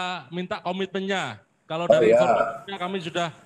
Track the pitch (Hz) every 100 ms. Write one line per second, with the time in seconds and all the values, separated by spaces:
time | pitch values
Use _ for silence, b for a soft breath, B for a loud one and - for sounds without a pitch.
0 | 180 175 131 170 180 202 175 190 190 196
1 | 190 190 139 104 _ _ - 160 170 -
2 | 110 117 120 104 - - - 196 180 190
3 | 165 170 170 -